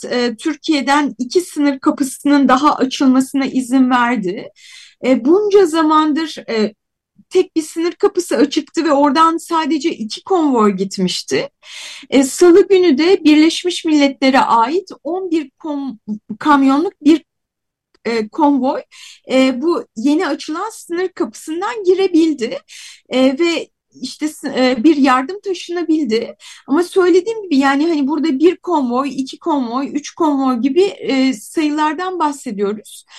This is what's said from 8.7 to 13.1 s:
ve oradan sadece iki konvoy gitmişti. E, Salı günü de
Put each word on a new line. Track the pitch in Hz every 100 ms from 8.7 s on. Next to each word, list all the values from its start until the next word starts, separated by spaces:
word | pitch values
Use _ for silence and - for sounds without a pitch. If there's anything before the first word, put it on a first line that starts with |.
| -
ve | 320
oradan | 277 294 285 320 330
sadece | - 330 320 311 320
iki | - 214 -
konvoy | - 370 302 247 208 185
gitmişti. | 196 - 180 - - 131 554 _ - - - - -
E, | 262
Salı | 269 - 349 349 381
günü | 381 359 262
de | 330